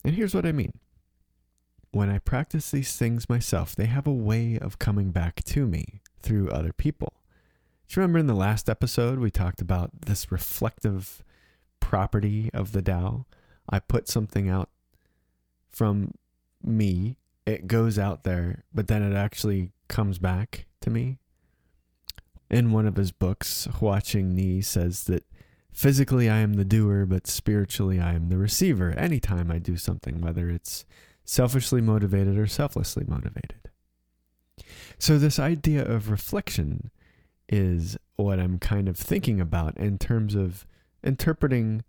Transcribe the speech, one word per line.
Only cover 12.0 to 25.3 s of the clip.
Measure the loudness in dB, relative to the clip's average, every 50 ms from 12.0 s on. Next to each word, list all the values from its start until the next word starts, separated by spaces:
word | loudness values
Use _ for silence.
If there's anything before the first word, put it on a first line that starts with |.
| 2 2 0 0 0 0 0 -2 -4 -4
of | -4 -4 -4 -2
the | -2 0
Tao? | 0 0 0 0 -2 -2 -4 -6 -8 -12 _ _ _ _ _ _ _ -4
I | -4 -2
put | 0 0 -2 -2 -2 -2
something | -2 -2 -2 -2 -2 -2 0 0
out | 0 -2 -2 -6 _ _ _ _ _ _ _ _ _ _ _ _ _ _ _ _ _ _ _ _
from | -2 0 2 2 2 0 -2 -4 -8 -12 _ _ _ _ _ _ _ _
me, | -4 0 0 2 2 2 2 0 -2 -4 -6 -8 _ _ _ _ _
it | -4 -4 -4 -2
goes | 0 2 2 4 2 2 2
out | 0 0 -2 -4 -4
there, | -2 -2 -2 -2 -4 -4 -8 -12 _
but | -4 -2 0 0
then | 0 0
it | 0 0 0
actually | 0 0 -2 -4 -4 -2 -2 0 0 -2 -4 -8 _ _ -6
comes | -4 -2 -2 -2 -2 -2
back | 0 0 0 0 -2 -4 -8 -12 -16 -18 _ _
to | -4 -2
me. | -2 -2 -2 -4 -6 -8 _ _ _ _ _ _ _ _ _ _ _ _ _ _ _ _ _ -20 -20 -20 -20 _ -20 -10 _ 2
In | 2 4 4 4
one | 4 4 2
of | 2 2
his | 0 0 -2
books, | 0 0 0 0 0 -2 -4 -6 -6 -6 -6 -6 -4 0
Hua | 0 2 2 0
Qing | 0 0 -2 0 0 0
Ni | 0 0 0 0 0 0
says | -2 0 0 0 0 0 -2 -2 -2
that | -2 -2 -2 -2 _